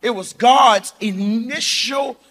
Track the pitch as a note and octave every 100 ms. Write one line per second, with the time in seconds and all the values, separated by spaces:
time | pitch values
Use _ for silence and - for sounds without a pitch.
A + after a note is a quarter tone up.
0 | A#3+ A3 F#3 - A#3+ C4+ C4+ G3+ G3 _
1 | G#3+ F#3+ G3+ A3 A#3+ D4 - - G#3+ C#4
2 | C#4 - _